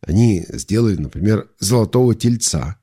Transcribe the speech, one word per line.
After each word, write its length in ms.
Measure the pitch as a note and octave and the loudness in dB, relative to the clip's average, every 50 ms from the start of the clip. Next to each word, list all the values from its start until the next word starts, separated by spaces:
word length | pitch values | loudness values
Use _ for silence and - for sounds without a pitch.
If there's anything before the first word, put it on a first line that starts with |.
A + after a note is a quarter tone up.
Они 440 | - - D2+ G#2 A#2+ A#2 G#2 F2 E2 - | -4 0 2 4 4 4 2 0 -4 -8
сделали, 480 | - - - - G2 A2 A#2+ A2 G2 D#2 | -12 -14 -6 -4 -2 0 2 0 0 -2
например, 520 | D2+ C#2 - D2 D#2+ G#2 G#2+ G2+ - - _ _ | -4 -8 -6 -4 0 0 0 0 -2 -8 _ _
золотого 540 | - F#2+ A#2+ B2 A2 - - B2+ B2+ B2 A2 | -4 0 2 2 0 2 2 2 2 2 2
тельца. 640 | - - A#2+ A#2+ A2+ - - - D#2+ B1 D2 F#2+ _ | 2 0 0 0 0 -2 -4 -4 -4 -4 -6 -10 _